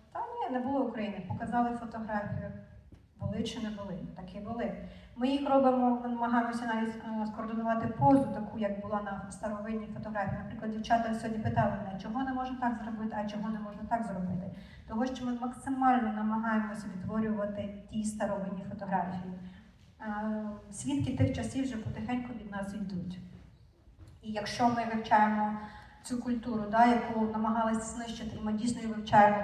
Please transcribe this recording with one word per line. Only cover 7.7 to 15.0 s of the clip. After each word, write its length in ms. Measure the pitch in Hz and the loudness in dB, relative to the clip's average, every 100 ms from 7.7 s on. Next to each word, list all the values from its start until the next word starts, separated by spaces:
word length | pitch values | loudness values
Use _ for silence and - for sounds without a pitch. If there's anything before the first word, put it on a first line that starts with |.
| 226 220 | 0 0
позу, 420 | - 277 277 - | 4 8 8 6
таку, 240 | 208 214 226 | -2 -6 -2
як 220 | 208 202 | -2 -2
була 220 | 202 208 | -2 -2
на 300 | 202 - - | -2 -6 -8
старовинній 560 | - 220 208 214 220 214 | -8 -6 -6 -4 -6 -6
фотографії. 440 | 214 220 214 185 - | -8 -6 -2 -2 -2
Наприклад, 320 | - - 220 | -4 -6 -4
дівчата 440 | 214 - 233 226 | -4 2 2 4
сьогодні 300 | 220 233 220 | -2 -2 -2
питали 280 | - - 214 - - | 0 2 2 2 -4
мене, 140 | 196 | -6
чого 220 | - 226 | -4 -4
не 100 | 262 | -2
можна 240 | 254 254 254 | -2 -4 -2
так 200 | 240 214 | -2 -2
зробити, 320 | - 214 220 214 | -4 -6 -4 -4
а 100 | 208 | -4
чого 200 | 208 220 | -4 -4
не 100 | 214 | -4
можна 240 | 208 - - | -6 -8 -4
так 140 | 233 | -2
зробити. 480 | 214 185 180 - - - - - - | -2 -4 -2 -4 -6 -10 -14 -16 -6
Того, 180 | 220 | -2